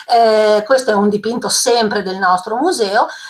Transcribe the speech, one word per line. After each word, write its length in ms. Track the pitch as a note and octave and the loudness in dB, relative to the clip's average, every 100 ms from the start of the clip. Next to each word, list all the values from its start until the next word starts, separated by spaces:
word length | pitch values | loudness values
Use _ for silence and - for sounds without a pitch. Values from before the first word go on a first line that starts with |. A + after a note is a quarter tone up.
| - | 0
Eh, 560 | A#3 A3+ A3 G#3+ G#3 G#3+ | 2 4 4 4 2 2
questo 260 | C4 B3+ | 0 2
è 20 | |
un 160 | G#3 G#3 | 0 0
dipinto 400 | G3+ A3 A#3+ G3 | 0 -4 -6 -4
sempre 520 | - B3+ A#3 A3 G#3+ | -2 0 0 0 -2
del 160 | F#3+ F#3+ | -6 -2
nostro 400 | F#3 F3+ G#3 A3+ | 0 0 -2 -2
museo, 500 | E4 C#4 G3+ G#3+ D#4+ - - | -2 -2 0 0 -2 -6 -16